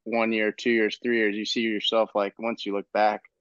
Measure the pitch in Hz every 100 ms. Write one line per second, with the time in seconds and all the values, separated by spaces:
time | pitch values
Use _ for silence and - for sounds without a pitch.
0 | 110 117 113 110 107 - 123 117 107 -
1 | 123 117 107 104 104 123 113 104 - 113
2 | 107 104 98 - 113 110 104 98 - 104
3 | 107 107 - _